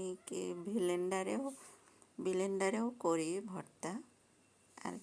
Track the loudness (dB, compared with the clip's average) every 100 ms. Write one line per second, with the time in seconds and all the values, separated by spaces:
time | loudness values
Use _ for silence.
0 | -2 -6 -6 -6 -4 -4 -2 0 2 2
1 | 2 0 0 0 -2 -6 -14 -20 -20 -20
2 | -18 -4 0 2 2 4 4 4 0 2
3 | 4 4 2 -2 -4 -8 -10 -6 -6 -6
4 | -8 -20 _ _ _ _ -20 -8 -6 -6